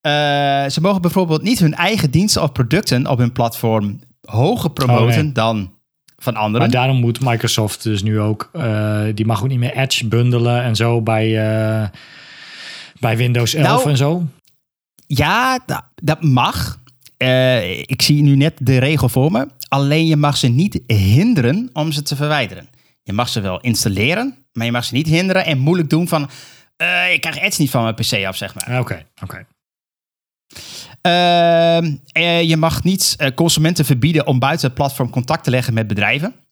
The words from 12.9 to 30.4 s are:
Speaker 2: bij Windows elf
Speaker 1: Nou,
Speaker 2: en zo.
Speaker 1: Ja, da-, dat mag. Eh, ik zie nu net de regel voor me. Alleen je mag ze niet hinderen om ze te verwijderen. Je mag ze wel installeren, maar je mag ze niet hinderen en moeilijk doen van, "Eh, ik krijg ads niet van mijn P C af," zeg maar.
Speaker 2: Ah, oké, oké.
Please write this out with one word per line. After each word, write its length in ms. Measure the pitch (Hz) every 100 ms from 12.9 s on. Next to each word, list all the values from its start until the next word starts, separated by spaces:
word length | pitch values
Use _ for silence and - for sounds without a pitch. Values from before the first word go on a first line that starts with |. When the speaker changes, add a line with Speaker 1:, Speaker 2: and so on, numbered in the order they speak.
| _
Speaker 2:
bij 160 | 113 113
Windows 380 | 123 117 117
elf 120 | 151 151
Speaker 1:
Nou, 220 | 226 151
Speaker 2:
en 60 | 139
zo. 280 | 143 175 160 - _ _ _ _ _ _ _
Speaker 1:
Ja, 520 | 131 147 208 254 254 -
da-, 240 | - -
dat 280 | - 147 151
mag. 560 | 160 127 156 - - - _ _ - _
Eh, 640 | 127 127 127 127 90 92
ik 240 | - 131
zie 200 | - 147
nu 140 | 143 139
net 180 | 151 -
de 180 | 127 131
regel 300 | 131 156 127
voor 220 | 131 143
me. 140 | 208 277 _ -
Alleen 380 | 139 139 156 160
je 100 | 156
mag 200 | 147 139
ze 100 | 131
niet 340 | 120 196 - -
hinderen 840 | 104 95 120 220 214 117 165 247
om 200 | - 156
ze 100 | 151
te 140 | 147 139
verwijderen. 520 | 147 151 - - 123 _ _ _
Je 100 | -
mag 160 | 101 120
ze 120 | -
wel 200 | 95 92
installeren, 760 | 123 113 117 95 117 185 262 - _
maar 140 | - 117
je 60 |
mag 120 | 120
ze 100 | 120
niet 120 | 151 160
hinderen 380 | 165 185 185
en 140 | 180 135
moeilijk 320 | 139 180 156
doen 180 | 156 175
van, 220 | 160 139 - - - _ _
"Eh, 360 | 170 175 180
ik 80 | 175
krijg 200 | 160 139
ads 180 | 196 -
niet 120 | 143
van 120 | 131
mijn 120 | 113
P 60 | 110
C 240 | 117 107 95
af," 100 | 92
zeg 180 | 101
maar. 100 | -
Speaker 2:
Ah, 140 | - 123
oké, 260 | 117 90 78 _
oké. 240 | 92 95 - _ _ _ _ _ _ _ _ _